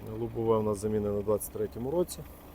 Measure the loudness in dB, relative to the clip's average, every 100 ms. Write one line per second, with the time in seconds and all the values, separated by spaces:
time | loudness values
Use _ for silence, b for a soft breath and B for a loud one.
0 | -10 -6 -4 0 4 4 4 2 2 2
1 | 2 0 2 2 0 -4 -4 -4 -2 0
2 | 0 -4 -12 -16 -18